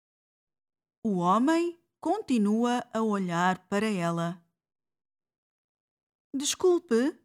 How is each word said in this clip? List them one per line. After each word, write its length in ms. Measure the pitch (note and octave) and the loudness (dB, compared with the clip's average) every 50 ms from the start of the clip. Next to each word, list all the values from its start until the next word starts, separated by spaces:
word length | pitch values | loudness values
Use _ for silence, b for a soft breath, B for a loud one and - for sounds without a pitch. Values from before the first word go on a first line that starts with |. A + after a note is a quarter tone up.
| _ _ _ _ _ _ _ _ _ _ _ _ _ _ _ _ _ _ _ _ - | _ _ _ _ _ _ _ _ _ _ _ _ _ _ _ _ _ _ _ _ -4
O 140 | A3+ G3 F3+ | -4 -2 0
homem 600 | E3+ F3+ F#3+ A3 B3 D4 E4 E4 E4+ F4 E4+ _ _ _ _ _ | 2 2 2 2 2 2 2 2 0 -2 -4 _ _ _ _ _
continua 800 | - D#4 F4+ A4 - - C4+ A#3 G3+ G3+ G#3+ A3+ A#3+ A#3+ A#3+ B3 - _ - | -4 -2 -2 -2 -2 -2 0 2 2 2 2 0 0 0 -2 -2 -4 _ -4
a 80 | A3 | -2
olhar 680 | A3+ A3 G#3 G3 F#3+ F3 E3+ E3+ F3+ F#3 F#3 F3+ _ - | -2 0 0 -2 -2 -2 -2 0 0 0 0 -2 _ -4
para 180 | G3+ G3+ G#3+ | -4 -2 -2
ela. 580 | A3 G#3 F#3 E3+ E3+ E3+ E3+ E3+ E3+ F3 F3+ _ _ _ _ _ _ _ _ _ _ _ _ _ _ _ _ _ _ _ _ _ _ _ _ _ _ _ _ _ _ _ _ _ _ _ _ _ _ - | -2 -2 -2 -2 -2 -2 -2 -4 -6 -6 -10 _ _ _ _ _ _ _ _ _ _ _ _ _ _ _ _ _ _ _ _ _ _ _ _ _ _ _ _ _ _ _ _ _ _ _ _ _ _ -8
Desculpe. 840 | C4+ C#4+ C#4+ - - - F#4 F4 E4+ - - A#3 A3+ B3 D4+ - - | -6 -4 -4 -4 0 2 2 2 2 0 0 0 0 2 0 -2 -6